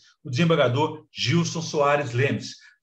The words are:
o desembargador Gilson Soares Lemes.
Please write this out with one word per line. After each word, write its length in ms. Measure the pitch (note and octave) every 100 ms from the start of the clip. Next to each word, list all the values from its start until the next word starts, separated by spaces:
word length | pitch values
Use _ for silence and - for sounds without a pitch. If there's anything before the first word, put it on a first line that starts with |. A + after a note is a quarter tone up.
| _ _
o 80 | C#3+
desembargador 760 | B2 E3+ D#3 B2+ C3 D#3 - -
Gilson 520 | - G#2+ E3+ E3 E3
Soares 500 | - D#3 C#3+ D3 B2+
Lemes. 440 | A#2+ C#3 G2+ - - - _